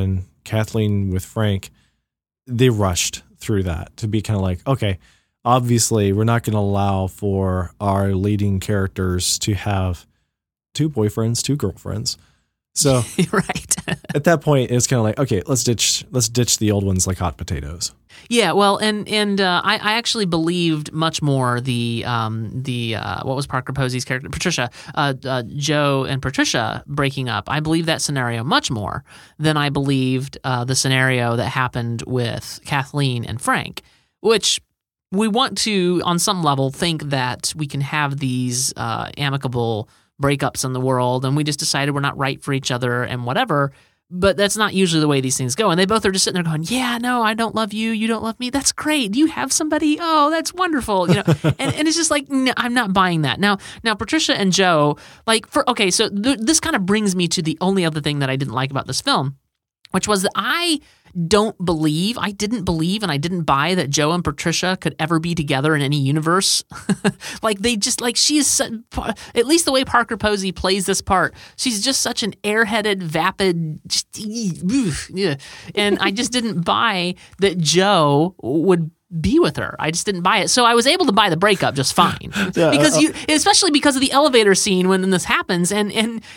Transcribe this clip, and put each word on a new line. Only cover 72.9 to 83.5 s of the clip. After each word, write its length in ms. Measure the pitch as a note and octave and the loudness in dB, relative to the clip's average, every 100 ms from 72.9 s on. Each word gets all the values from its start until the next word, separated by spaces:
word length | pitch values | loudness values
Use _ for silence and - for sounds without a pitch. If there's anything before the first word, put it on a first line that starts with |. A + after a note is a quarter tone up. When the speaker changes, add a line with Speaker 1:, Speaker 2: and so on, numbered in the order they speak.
| G3 | -2
Speaker 2:
vapid, 760 | E3+ D#3+ F3 - F#3+ E3 D#3+ D#3 - | -2 0 0 0 0 0 -2 -6 -6
just, 200 | - - - | -6 -6 -8
oof, 920 | G#3+ A3+ G#3 C#3+ F3 C4+ G#3+ C#3 - | -8 -4 -4 -4 -2 0 0 -4 -6
yeah. 220 | F3+ G3 C#3 - - - G#3 | -4 -2 -2 -8 -18 -8 -2
And 240 | G3+ F#3+ | 0 2
I 100 | G3 | 0
just 200 | G3+ A#3 | -2 -4
didn't 300 | B3 A3+ F3+ | -2 -2 -2
<laughs> 40 | E3+ | -2
buy 500 | G#3+ A#3 F#3+ F3 F3+ - - | 0 0 0 -4 -6 -14 -2
that 200 | G3 F3+ | 0 2
Joe 720 | D3+ E3 F#3+ F#3+ D3 C#3+ E3+ - | 2 4 4 4 4 4 2 -2
would 480 | A2 D#3 F3 F3+ D#3+ - _ E3 | -4 0 4 2 0 -8 _ -4
be 160 | F3 D4 | 2 4
with 180 | A3+ C#3 | 2 0
her. 180 | G#2 - | -6 -4
I 120 | D3+ | -4
just 140 | E3+ - | -2 -4
didn't 160 | F#3 | -2
buy 160 | F#3 G#3+ | 2 2
it. 80 | E3 | 2
So 160 | B3 A#3 | 4 4
I 80 | |
was 140 | A#3 A#3 | 4 4
able 180 | F4+ D4 | 2 4
to 60 | |
buy 180 | G#3 G#3 | 4 4
the 80 | E3 | 4
breakup 380 | G#3 G3 B2+ C3+ | 4 4 2 0
just 180 | C3 | 0
fine. 380 | - F#3 D#3+ - | 4 2 2 -6
Speaker 1:
<laughs> 220 | G3+ F#3+ F3 | -4 -2 2
Yeah, 160 | D#3+ | 4
Speaker 2:
Because 260 | C#3+ D#3 D#3 | 6 4 4
Speaker 1:
uh, 40 | |
Speaker 2:
you, 120 | D#4 - - | 2 0 0
especially 400 | D4+ G4+ | 2 4